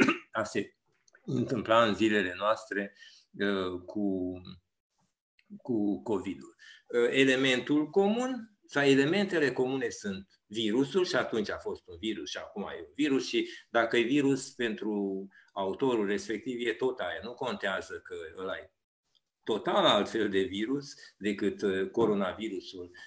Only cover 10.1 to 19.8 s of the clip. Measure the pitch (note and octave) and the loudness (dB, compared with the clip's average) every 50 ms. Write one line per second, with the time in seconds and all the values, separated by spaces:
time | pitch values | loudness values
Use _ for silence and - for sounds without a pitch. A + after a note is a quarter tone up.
10.1 | F#2+ F#2 - _ _ _ _ - G#2 A2+ A2+ G#2 G#2+ C3 C#3 C#3 C#3 F#3+ F3+ - | -8 -8 -10 _ _ _ _ -8 -4 -2 0 2 2 2 2 2 2 0 0 2
11.1 | - B2+ A2 - - A2 G2+ G2 F#2+ - - G#2+ F#2 - - - F2 E2 G#2 A2 | 2 0 0 0 -2 -2 -2 -2 -6 -6 -6 -8 -8 -10 -12 -18 -16 -8 -6 -6
12.1 | G#2+ F2 D2 - - - - - - G#2 F#2 D#2 C#2+ E2 E2+ - - - D3 D3 | -6 -6 -8 -10 -10 -12 -12 -10 -10 -10 -8 -8 -10 -12 -14 -12 -4 -2 0 2
13.1 | C3+ B2+ - - - A#2 A2+ - - - - _ - A#2 A2+ - B2 A#2+ A#2 A#2+ | 2 0 0 0 -2 -2 -2 -2 -6 -18 -12 _ 2 2 2 4 4 2 2 4
14.1 | C#3+ D3 C3+ C#3 C#3 C3+ - - - - A#2+ A2+ G#2 - - A2 G#2 G2+ G2+ G2 | 2 2 4 4 2 0 -2 -8 -6 -4 -4 -4 -4 -4 -4 -2 -2 0 -2 -2
15.1 | F#2+ F#2+ G2 G2 _ - _ _ - G2 F#2+ F#2+ F#2 - C#3 C3 B2 A2 G2+ G2 | -2 -4 -8 -10 _ -20 _ _ -6 -4 -4 -4 -2 0 0 2 2 2 2 0
16.1 | G#2 G2 - - A2 G2+ - C3 B2 A#2 A#2+ A#2 - - B2+ B2+ B2+ - F#2+ F2 | 0 -2 -2 -4 -6 -6 -4 -6 -6 -4 -2 -4 -2 0 -2 -2 -2 -2 -6 -6
17.1 | E2 E2 F#2+ A#2 B2 - C3+ A#2+ G#2 G#2 - G2 F#2+ F2+ F2 - F#2 E2 - - | -6 -8 -10 -12 -10 -8 -6 -6 -6 -4 -2 -2 -2 -4 -6 -8 -12 -14 -12 -12
18.1 | F2+ E2+ E2 D#2 E2+ F#2+ F#2+ F#2+ E2 E2 - - _ _ _ _ _ _ _ _ | -12 -12 -12 -12 -12 -10 -8 -8 -8 -8 -12 -18 _ _ _ _ _ _ _ _
19.1 | _ _ _ _ _ _ - - A2 G2+ - F3+ G3+ - | _ _ _ _ _ _ -4 -4 -4 -2 0 0 2 4